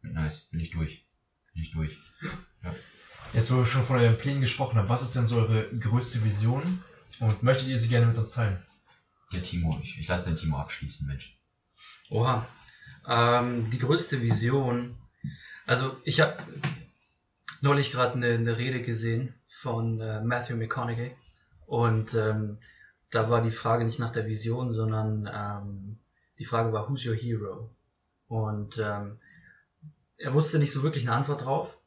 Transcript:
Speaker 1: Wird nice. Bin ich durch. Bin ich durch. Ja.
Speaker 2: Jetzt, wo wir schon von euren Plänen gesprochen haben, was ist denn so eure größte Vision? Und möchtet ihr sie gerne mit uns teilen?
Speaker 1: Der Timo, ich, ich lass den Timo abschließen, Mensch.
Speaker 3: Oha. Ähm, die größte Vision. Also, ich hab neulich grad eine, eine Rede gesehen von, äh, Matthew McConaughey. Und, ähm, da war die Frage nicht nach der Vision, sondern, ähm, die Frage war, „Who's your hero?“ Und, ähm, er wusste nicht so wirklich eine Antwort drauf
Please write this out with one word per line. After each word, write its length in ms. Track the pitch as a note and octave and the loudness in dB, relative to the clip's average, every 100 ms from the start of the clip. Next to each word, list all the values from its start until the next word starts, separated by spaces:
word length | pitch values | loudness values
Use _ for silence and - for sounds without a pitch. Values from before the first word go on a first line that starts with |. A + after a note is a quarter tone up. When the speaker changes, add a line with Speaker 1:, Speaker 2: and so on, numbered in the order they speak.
Speaker 1:
Wird 120 | - | -10
nice. 340 | D2+ D#2 - - | -6 -4 -6 -10
Bin 80 | E2 | -8
ich 120 | E2 | -6
durch. 320 | E2 D#2+ - _ _ _ _ _ | -4 -4 -6 _ _ _ _ _
Bin 80 | E2 | -10
ich 100 | D#2+ | -6
durch. 260 | D#2+ D#2 - - _ - - - _ | -4 -4 -6 -20 _ -12 -12 -16 _
Ja. 100 | F2 - - - - - - | -12 -12 -14 -20 -20 -20 -4
Speaker 2:
Jetzt, 180 | A#2+ A2+ | 0 2
wo 60 | B2+ | 4
wir 80 | A#2+ | 4
schon 180 | C3 A#2 | 4 4
von 120 | B2+ | 6
euren 200 | A#2 A2+ | 6 6
Plänen 240 | C#3 C#3 | 2 0
gesprochen 360 | B2 - B2+ A2 | 0 0 0 2
haben, 120 | F#2+ | 2
was 120 | A#2+ | 0
ist 120 | C3 C3 | 0 0
denn 100 | A2+ | 2
so 120 | A#2 | 4
eure 300 | G#2+ A2 G#2+ | 4 2 0
größte 540 | A#2+ G2+ A#2+ - A#2+ | -4 0 0 0 0
Vision? 580 | G#2+ G2+ A2 C3 E3 F#3 - - - - | 0 2 2 2 0 -4 -6 -20 -20 -2
Und 240 | A2+ G2+ | 0 2
möchtet 240 | A#2+ C3+ C3 | 4 2 2
ihr 100 | B2+ | 0
sie 100 | A#2 | 2
gerne 200 | A#2+ A#2 | 4 4
mit 100 | A2 | 4
uns 140 | G#2+ | 0
teilen? 280 | - A2 F#2 - _ _ _ _ _ _ | 0 -2 -2 -8 _ _ _ _ _ _
Speaker 1:
Der 100 | F#2 | -6
Timo, 360 | F2+ F2 D#2+ D2 | -4 -2 -2 -2
ich, 160 | - - | -6 -10
ich 100 | - | -4
lass 160 | F2 | -2
den 120 | - D#2 | -2 -2
Timo 220 | D#2 C#2 | -2 -4
abschließen, 500 | C#2+ - D2 - C#2 | -4 -8 -10 -8 -6
Mensch. 300 | C#2 - _ _ _ _ _ - - _ | -6 -10 _ _ _ _ _ -20 -20 _
Speaker 3:
Oha. 360 | A2 A#2+ A#2 - - - - - - - | 0 2 2 -2 -14 -20 -20 -20 -20 -2
Ähm, 600 | A#2+ A#2 A#2+ B2 A#2+ A2 | 4 6 6 4 0 -2
die 100 | B2 | -2
größte 420 | B2 E3 - C#3 | 2 2 2 0
Vision. 760 | A#2 G#2+ A2+ C#3 C3 A#2+ A#2+ - - _ - - - - - | 2 2 4 2 2 0 -4 -10 -20 _ -12 -12 -18 -18 0
Also, 320 | B2 C3 - | 0 0 -4
ich 160 | - C3+ | -2 4
hab 260 | D#3+ - - - - - - _ _ _ _ _ - - | 4 2 -12 -6 -6 -6 -14 _ _ _ _ _ -12 -2
neulich 300 | C#3 C#3+ C#3 | 2 4 2
grad 240 | B2+ B2 B2 | 2 0 2
eine, 180 | A#2+ | 2
eine 240 | A#2 A#2 A2 | 2 2 0
Rede 240 | B2 B2+ | -2 -2
gesehen 520 | A#2 A2+ A2+ A2+ B2+ - _ - | -2 -2 0 0 -2 -10 _ -12
von, 380 | B2+ A2+ A2+ A2+ | -6 -2 -2 -2
äh, 180 | A2 G#2+ | -4 -2
Matthew 340 | A2+ A#2+ A#2+ A#2 | -2 -2 -2 -4
McConaughey. 600 | A2+ - A#2+ A#2 A#2+ - _ _ _ _ - | -4 -4 -4 -4 -6 -10 _ _ _ _ -6
Und, 480 | A#2+ A#2 A2 A2 | 2 4 4 2
ähm, 440 | A2+ G#2+ G#2+ G#2+ G#2 - - - _ _ | 0 0 0 -4 -8 -16 -20 -20 _ _
da 180 | A#2 A2+ | 0 4
war 120 | A#2 | 4
die 100 | A2+ | 2
Frage 340 | A2 A2+ A#2 A2+ | 0 0 2 2
nicht 140 | A2+ | -2
nach 120 | A2+ | -4
der 140 | A#2 A2 | -2 -2
Vision, 460 | G#2+ A2 A#2 B2 | -4 -2 -2 -2
sondern, 560 | A2 A2 A2 A2 G#2+ G#2 | 0 0 0 0 -2 -4
ähm, 680 | G#2 G#2 G#2 G2+ G2 G2 A2 _ _ _ _ | -6 -6 -6 -8 -10 -12 -16 _ _ _ _
die 80 | - | -4
Frage 260 | A#2 A2+ | 0 0
war, 180 | A2 G#2 | 0 -2
„Who's 160 | C3+ A#2 | -4 -2
your 100 | A2 | -2
hero?“ 540 | A#2+ A2 G2+ - A2 _ _ _ _ _ _ | 0 -4 -4 -8 -12 _ _ _ _ _ _
Und, 500 | A2+ A2 G#2 G2+ A2+ | -4 -2 -4 -6 -4
ähm, 400 | G#2+ G#2 G2+ A2 _ - - _ _ _ D#3 _ _ _ | -4 -4 -8 -12 _ -20 -20 _ _ _ -20 _ _ _
er 160 | - | 0
wusste 260 | C#3 D#3 D#3 | 2 2 2
nicht 120 | C#3 | 2
so 120 | C#3 | 2
wirklich 200 | C#3+ C3+ | -2 0
eine 120 | A#2 B2+ | 0 0
Antwort 280 | C3+ C#3+ B2+ | 0 -2 -2
drauf 320 | C#3 - - | -2 -4 -12